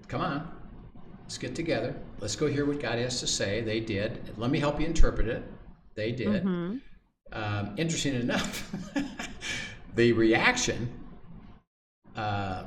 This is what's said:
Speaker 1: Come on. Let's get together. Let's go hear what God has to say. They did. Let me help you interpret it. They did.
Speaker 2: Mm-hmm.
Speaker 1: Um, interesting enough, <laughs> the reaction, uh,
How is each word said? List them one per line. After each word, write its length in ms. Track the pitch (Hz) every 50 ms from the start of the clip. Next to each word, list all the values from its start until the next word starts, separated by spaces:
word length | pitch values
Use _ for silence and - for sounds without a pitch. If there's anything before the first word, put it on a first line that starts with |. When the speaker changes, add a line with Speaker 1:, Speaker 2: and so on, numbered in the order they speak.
| - -
Speaker 1:
Come 120 | - 131
on. 260 | 160 156 139 143 165 - - - - - - - - - - - - - - - -
Let's 120 | - - -
get 180 | - - -
together. 380 | 170 160 160 135 113 117 127 - - - - - -
Let's 160 | 104 101 -
go 100 | - 151
hear 180 | 143 127 139 143
what 120 | 143 147 143
God 180 | - 113 120 117
has 180 | 123 127 123 -
to 80 | -
say. 340 | 127 - - 117 98 101 113
They 200 | 117 110 107 113
did. 520 | 110 - 104 95 104 113 113 - - - - -
Let 120 | 113 127
me 100 | 151 147
help 180 | 143 147 147 156
you 60 | 156
interpret 400 | 165 160 156 - 117 - - 104
it. 160 | 110 131 185 - - - - - - - - - - -
They 160 | 107 107 117
did. 320 | 120 127 110 101 208 190 175
Speaker 2:
Mm-hmm. 320 | 196 180 175 170 175 214 269 - - - - _ _ _ _ _ -
Speaker 1:
Um, 420 | - 110 107 104 104 104 101 98 -
interesting 380 | - 165 165 160 - - 143 131
enough, 580 | 120 120 151 214 190 - - - - - - - - - - - 285 - - - - - - - -
<laughs> 560 | - - - - - - - - - - -
the 160 | 110 117 120
reaction, 760 | 113 110 113 110 113 127 190 240 247 - - - - - 117 123 - - - - - - - - - - - - - - - _ _ _ _ _ _ _ _ - -
uh, 480 | 113 110 104 101 101 98 95 92 92 -